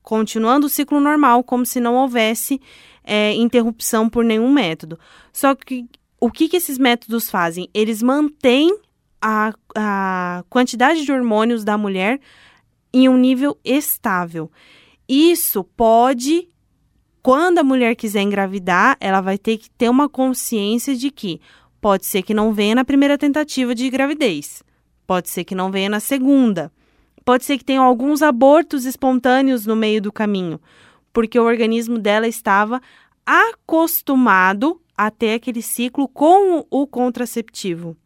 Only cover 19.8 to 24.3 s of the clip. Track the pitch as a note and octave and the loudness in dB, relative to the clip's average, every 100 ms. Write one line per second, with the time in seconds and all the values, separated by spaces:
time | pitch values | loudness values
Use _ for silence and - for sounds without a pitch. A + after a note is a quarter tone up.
19.8 | A#3 B3+ D4 C4 C4 B3 - A3 G3+ A#3 | 0 2 0 0 -2 -2 -4 -4 -2 -2
20.8 | C#4+ C4 C4+ - G3+ D#3 _ _ _ _ | -4 -4 -6 -6 -10 -10 _ _ _ _
21.8 | G#3 F#3+ - G3+ - G#3+ A3 G#3+ G#3 A#3 | 0 0 0 -6 -2 0 0 0 0 0
22.8 | C4 C#4 C#4+ C#4+ D4 C#4+ D4+ - B3 A#3 | 2 2 2 2 0 -2 -4 -4 -4 -2
23.8 | B3+ C4 C4+ D4+ C4 | -4 -2 -2 -2 -2